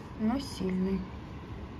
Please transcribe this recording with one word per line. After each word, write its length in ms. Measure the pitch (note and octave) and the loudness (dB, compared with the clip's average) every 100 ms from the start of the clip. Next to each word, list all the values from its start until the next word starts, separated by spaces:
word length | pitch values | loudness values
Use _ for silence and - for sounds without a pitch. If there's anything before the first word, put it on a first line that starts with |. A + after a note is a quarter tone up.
| - - | -8 0
но 180 | A3 C4+ | 4 4
сильный. 600 | - - F#3+ F#3 F#3 F#3+ - - - - - - - | 0 0 2 4 4 2 0 -6 -8 -8 -8 -8 -8